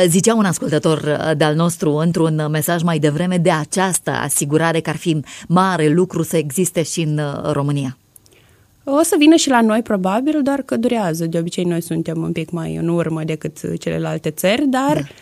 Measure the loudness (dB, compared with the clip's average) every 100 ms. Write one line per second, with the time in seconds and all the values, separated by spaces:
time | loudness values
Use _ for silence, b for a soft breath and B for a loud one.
0 | 6 4 4 4 2 0 0 0 2 0
1 | 0 -2 0 2 2 2 0 0 0 2
2 | 2 2 2 0 -2 -2 0 0 0 2
3 | 0 0 0 2 2 0 0 -2 0 -2
4 | -2 -4 -2 -2 0 2 2 0 -2 -4
5 | -2 -2 B B 0 2 2 2 2 4
6 | 2 -2 -2 -2 -2 -2 -2 -2 -4 -2
7 | -2 -2 -4 -4 -2 -2 0 -2 -4 -8
8 | _ -20 b b b b b _ -2 0
9 | 2 4 6 6 4 2 4 2 0 -2
10 | 0 0 0 0 0 -2 -2 -2 0 0
11 | -2 -2 -2 -2 -4 -2 -2 -2 -2 -4
12 | -4 -4 -4 -4 -6 -6 -6 -4 -2 0
13 | 0 -4 -4 -6 -8 -8 -8 -6 -4 -4
14 | -4 -4 -6 -2 0 0 0 2 2 0
15 | -4 B